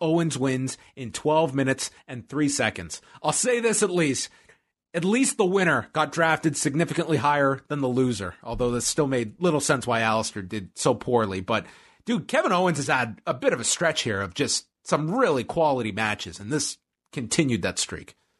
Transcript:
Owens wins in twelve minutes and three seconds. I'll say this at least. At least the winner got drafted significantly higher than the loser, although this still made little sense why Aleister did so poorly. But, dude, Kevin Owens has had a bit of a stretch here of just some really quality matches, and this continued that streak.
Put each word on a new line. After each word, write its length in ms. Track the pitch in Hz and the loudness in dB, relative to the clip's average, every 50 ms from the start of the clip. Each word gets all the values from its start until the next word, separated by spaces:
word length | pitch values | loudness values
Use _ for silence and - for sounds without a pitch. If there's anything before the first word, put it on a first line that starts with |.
Owens 380 | 170 160 160 170 170 160 135 131 | -2 2 2 2 2 0 0 0
wins 400 | 127 135 131 127 131 127 - - - - - | 0 0 0 0 -2 -4 -6 -10 -16 -20 -16
in 160 | - 131 113 | -12 -12 -10
twelve 420 | - - - 147 156 156 165 156 131 | -8 -4 0 2 4 4 2 2 2
minutes 380 | 139 139 135 131 - - - - - _ - | 0 2 2 0 -2 -2 -10 -10 -14 _ -14
and 200 | 131 123 113 - | -14 -14 -12 -8
three 220 | - 143 151 143 | -4 0 0 0
seconds. 500 | 139 - 123 110 104 - 87 82 - - _ - - - | 0 2 0 0 -2 -4 -10 -12 -12 -14 _ -18 -16 -6
I'll 100 | - 151 | -4 -2
say 280 | 151 - - 254 247 240 | 0 0 2 0 0 2
this 240 | 233 226 220 220 214 | 2 2 2 2 2
at 80 | 190 | 2
least. 380 | 180 175 165 143 131 - - - - - _ _ - _ _ _ _ _ _ _ - | 2 2 2 2 0 -2 -4 -8 -12 -18 _ _ -20 _ _ _ _ _ _ _ -6
At 80 | 170 160 | -2 0
least 340 | 190 214 247 269 269 - - | 2 2 2 2 2 2 0
the 80 | 214 | 0
winner 440 | 180 185 196 185 170 147 123 110 - | 2 2 2 4 4 4 2 0 -2
got 200 | - 151 151 147 | -2 -2 -2 -2
drafted 440 | - 156 165 160 156 156 - 160 139 | 0 0 2 2 2 2 2 0 0
significantly 640 | - - 151 131 156 170 - 156 - 170 151 160 131 | 0 -2 0 0 0 0 0 0 -2 -2 0 0 2
higher 440 | 113 147 147 143 139 135 135 131 - - | 2 2 2 4 4 2 2 0 -4 -6
than 140 | 147 147 | -4 -2
the 60 | 139 127 | 0 0
loser, 480 | 123 127 131 127 120 101 98 90 - - - | 2 2 2 2 2 -2 -4 -8 -10 -10 -12
although 260 | - 117 110 123 120 | -10 -4 -2 0 0
this 160 | 120 120 113 | 0 0 -2
still 220 | - - - 151 139 | -2 0 0 0 2
made 340 | 135 123 117 107 - - | 2 -2 -2 -4 -6 -2
little 180 | 175 180 156 147 | 0 0 2 2
sense 280 | 135 - 156 131 113 123 | 2 0 0 0 0 0
why 140 | 117 113 | 0 2
Aleister 460 | 113 110 110 110 110 - - 107 95 92 | 2 2 2 2 0 -2 -6 -8 -10 -8
did 220 | 104 110 92 87 - - | -8 -8 -8 -10 -8 -2
so 160 | - 147 123 | 0 0 0
poorly. 480 | - - - 123 117 110 98 95 95 | 0 0 0 2 2 2 2 -2 -4
But, 240 | 92 - 113 107 - - - - - - _ _ - | -2 -2 -2 -2 -2 -4 -14 -20 -20 -20 _ _ -4
dude, 220 | - 240 202 - - | -2 -2 -2 -2 -2
Kevin 240 | - 285 339 - | 0 0 2 2
Owens 260 | 196 180 185 180 170 139 | 2 2 2 2 0 0
has 120 | 139 120 | 0 0
had 300 | 151 131 123 113 104 - - | 0 0 0 -2 -6 -8 -6
a 80 | - 147 | -6 -4
bit 200 | 127 - 277 190 | 0 0 0 0
of 60 | 127 | 0
a 40 | 113 | 0
stretch 400 | - - - 175 165 151 - - | -2 -2 0 0 0 0 0 -2
here 180 | 123 104 98 | -2 -2 -2
of 140 | 98 95 87 | -4 -4 -2
just 320 | - 143 113 - - - _ _ _ - | -2 -2 0 0 -4 -4 _ _ _ -6
some 260 | - 180 147 151 156 | -2 -2 0 0 0
really 340 | 185 254 254 190 151 131 113 | 0 2 4 4 2 2 0
quality 480 | - - 170 160 151 139 127 117 110 | -2 0 2 2 2 2 0 -2 -4
matches, 480 | 92 98 110 107 104 101 - 92 85 95 | -2 -2 -2 -2 -2 -4 -6 -12 -12 -12
and 120 | 101 104 | -8 -4
this 260 | 139 151 143 - - - _ _ _ _ _ _ | -4 -2 -2 -4 -8 -10 _ _ _ _ _ _
continued 520 | - 151 123 107 - - 165 135 117 104 87 | -10 -8 -6 -4 2 2 2 2 2 0 0
that 160 | 95 - - | -2 -2 -4
streak. 340 | - - - 76 - - - _ _ _ _ | -6 -6 -6 -12 -14 -16 -20 _ _ _ _